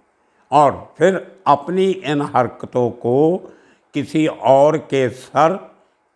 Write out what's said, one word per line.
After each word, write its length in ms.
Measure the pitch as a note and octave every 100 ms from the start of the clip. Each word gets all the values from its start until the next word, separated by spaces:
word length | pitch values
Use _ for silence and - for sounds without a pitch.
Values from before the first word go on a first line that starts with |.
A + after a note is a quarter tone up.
| _ _ _ _ _
और 420 | C#3+ C#3+ F2 - -
फिर 400 | F3 F#3 - - -
अपनी 440 | C#3 - F#3 F#3+
इन 300 | F3+ C3+ D3
हरकतों 680 | C3+ B2+ A#2 - - B2+ A#2+
को 480 | B2 A#2+ C3 D#3+ F#3 - - _ _ _
किसी 340 | D3 C3 D#3+ D#3
और 500 | - A#2 C3+ D3 D#3
के 320 | - C3+ B2+
सर 680 | - - C#3 D#3+ G3 - _ _ _ _